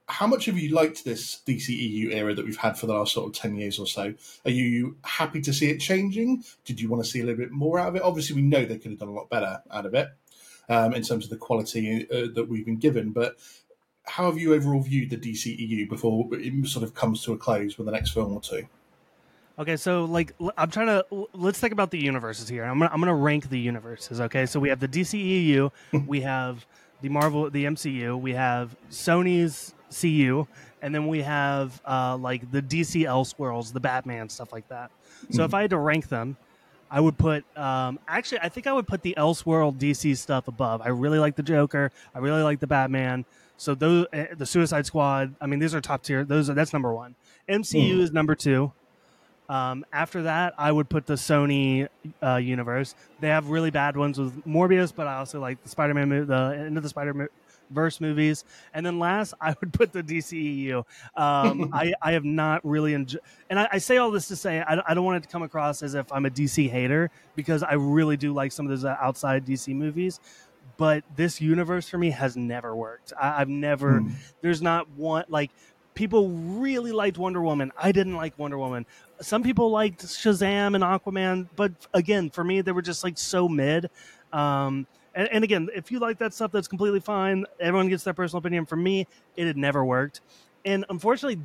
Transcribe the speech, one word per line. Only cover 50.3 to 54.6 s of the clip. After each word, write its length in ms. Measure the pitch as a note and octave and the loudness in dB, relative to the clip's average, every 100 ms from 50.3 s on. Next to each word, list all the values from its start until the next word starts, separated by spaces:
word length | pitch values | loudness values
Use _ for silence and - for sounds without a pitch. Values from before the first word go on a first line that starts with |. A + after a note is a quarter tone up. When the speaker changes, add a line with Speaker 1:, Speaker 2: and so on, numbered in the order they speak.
| D#3+ F3 - | 0 0 0
Speaker 2:
I 160 | D3 | 2
would 160 | D3+ D3 | 4 2
put 160 | D#3 | 0
the 100 | - | -2
Sony, 720 | C#3+ - D3 C#3+ C#3 C3+ C3 C#3+ _ D#3 - | -2 2 4 4 4 4 2 0 _ -16 -4
uh, 140 | C3+ B2+ | 0 2
universe. 580 | B2 B2+ A#2+ B2 C3+ - - - | 0 -2 -2 -2 -4 -8 -20 -4
They 80 | D#3 | 2
have 220 | D#3 D3 | 2 2
really 200 | D#3+ E3 | 0 2
bad 280 | D3 C#3+ C#3+ | 2 0 2
ones 200 | C#3+ C3+ | 0 0
with 280 | C3+ B2+ D#3+ | -4 -4 0
Morbius, 480 | D#3 | 4